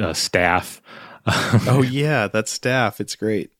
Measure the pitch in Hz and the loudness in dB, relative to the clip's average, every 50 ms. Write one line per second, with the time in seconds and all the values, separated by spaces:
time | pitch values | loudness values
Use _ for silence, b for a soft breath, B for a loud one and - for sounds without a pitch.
0 | 104 85 78 - - - - 92 90 87 87 90 90 - - - B B B B | -4 -4 -2 -4 -4 -2 0 2 2 4 2 2 0 -4 -10 -18 B B B B
1 | B B B B B - 107 - - - - 113 - - 123 135 131 127 127 139 | B B B B B -2 0 0 0 2 2 2 4 4 4 4 2 2 0 0
2 | 143 151 151 131 107 98 - 110 110 - - - - 127 127 131 120 107 - - | 0 0 2 0 0 0 0 -2 -2 -2 -6 -4 -2 0 2 2 2 0 0 -4
3 | 104 - - - - 107 107 98 78 - _ _ | -8 -8 -6 -4 -2 -2 -2 -2 -4 -6 _ _